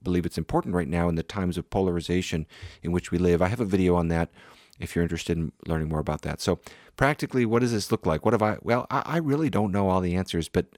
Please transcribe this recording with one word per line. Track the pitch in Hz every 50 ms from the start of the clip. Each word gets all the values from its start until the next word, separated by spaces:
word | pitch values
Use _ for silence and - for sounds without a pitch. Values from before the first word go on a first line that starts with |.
| -
believe | 90 90 90 85
it's | 85 -
important | - 82 - - 165 - 120 90
right | 90 85 67
now | 78 85 85 87
in | 85
the | 82 80
times | - - 104 95 90 85
of | 87 80 -
polarization | - 104 95 92 87 87 80 - 87 90 90 - - 82 78 - - - - - - - -
in | 87 85
which | 90 - -
we | -
live. | 87 90 90 87 82
I | 90 92
have | 107 120
a | 120
video | 98 92 95 95 90 87
on | 87 85 82
that | 82 82 82 - - - - - - - - _ _ _
if | - 85 -
you're | 87 85
interested | 82 82 82 - - 87 82
in | 82 - - _ -
learning | - 82 80 78 78
more | 78 78
about | 73 - 76 76 -
that. | - 73 -
So | - - 90 - - - - - - - _
practically, | - - 139 151 - - - - 131 120
what | 110 110 117
does | 123 120 117
this | 107 95 -
look | 117 107 -
like? | 92 80 78 -
What | 107 117
have | 107 107
I, | 107 104 -
well, | - - 117 123 - -
I, | - - -
I | - 147 170
really | 160 147 139 147 160 139
don't | 95 101 107 104 90
know | 101 98 95
all | 92 92
the | 90 90 87
answers, | 92 95 - - 85 80 -
but | - 92 87 - -